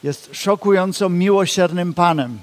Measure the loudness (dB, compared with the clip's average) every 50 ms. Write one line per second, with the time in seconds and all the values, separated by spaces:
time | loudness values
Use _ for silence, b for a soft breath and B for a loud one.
0 | -6 -6 -8 -8 -12 -18 -14 -6 -2 -2 -2 0 2 2 2 2 2 0 -2 -2
1 | -2 0 0 0 2 2 2 2 2 0 0 0 0 0 0 -2 -4 -4 0 2
2 | 2 2 2 0 -2 -6 -8 -12